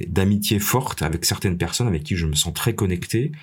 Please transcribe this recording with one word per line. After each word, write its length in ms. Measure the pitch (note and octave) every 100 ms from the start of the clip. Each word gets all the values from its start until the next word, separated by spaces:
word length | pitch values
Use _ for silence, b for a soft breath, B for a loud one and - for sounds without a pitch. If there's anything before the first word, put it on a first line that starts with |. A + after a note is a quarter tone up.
| -
d'amitié 520 | - G2 G#2 - G#2
forte 420 | G3+ B2+ C3+ -
avec 240 | D#2 E2+ -
certaines 320 | G2 G2+ F2
personnes 300 | E2+ - A#2+
avec 160 | E2
qui 120 | D2+ F2+
je 120 | D#2+
me 80 | D2+
sens 180 | E2+
très 220 | - - G#2+
connecté. 560 | G2 F2+ - A2+ D3 D3+